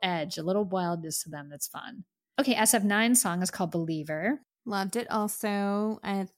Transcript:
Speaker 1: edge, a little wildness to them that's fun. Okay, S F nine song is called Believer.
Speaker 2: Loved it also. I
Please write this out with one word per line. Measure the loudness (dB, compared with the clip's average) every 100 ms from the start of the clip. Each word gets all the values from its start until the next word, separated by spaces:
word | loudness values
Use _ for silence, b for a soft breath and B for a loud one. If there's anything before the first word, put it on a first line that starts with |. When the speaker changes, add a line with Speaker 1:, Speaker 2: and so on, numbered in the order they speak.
Speaker 1:
edge, | -2 0 -2 -4
a |
little | 0 0 2
wildness | 0 0 -2 -4 -6
to | -6
them | -12 -12
that's | -10 -8
fun. | -8 -12 -14 -18 _ _ 0
Okay, | 2
S | 4 4
F | 4
nine | 4 6 6 4
song | 4 0
is | -2
called | -2 -2
Believer. | 0 -2 -4 -4 -2 0 -2 -6 _ -4
Speaker 2:
Loved | -2 -2 -2
it | -2
also. | 0 0 -2 -2 0 0 2 0 -2
I | -2 -2 -4